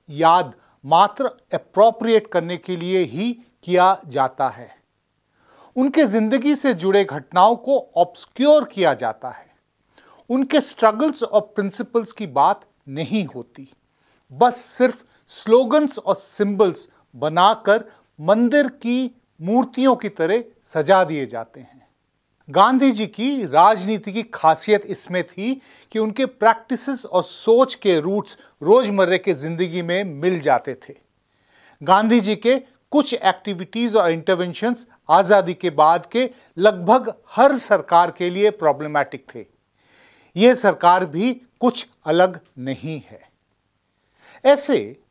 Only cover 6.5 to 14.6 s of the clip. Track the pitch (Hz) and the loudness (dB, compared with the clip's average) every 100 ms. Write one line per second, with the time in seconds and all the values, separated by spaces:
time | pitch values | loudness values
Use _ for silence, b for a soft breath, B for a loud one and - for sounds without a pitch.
6.5 | 294 269 175 190 202 196 147 - 180 208 | 0 -2 -2 2 2 0 -6 -4 2 4
7.5 | 233 254 269 - 170 175 - - - 294 | 2 -2 -2 -2 -2 -2 -4 -12 0 4
8.5 | 302 247 196 165 127 117 - 131 - _ | 4 2 -2 0 0 -6 -8 -14 -18 _
9.5 | _ _ _ _ b b b b 254 269 | _ _ _ _ b b b b -4 0
10.5 | 302 - - 220 214 311 - 226 208 - | 0 -2 0 0 2 -4 -4 -2 -2 -2
11.5 | - 196 - - 233 214 - 180 131 165 | -6 -6 -8 -6 -6 -6 -10 -6 0 2
12.5 | 208 _ _ 139 139 139 208 147 123 - | 0 _ _ -14 -10 -6 -4 -6 -10 -18
13.5 | - - _ _ _ _ _ _ 131 247 | -20 -20 _ _ _ _ _ _ 0 0
14.5 | 240 | 0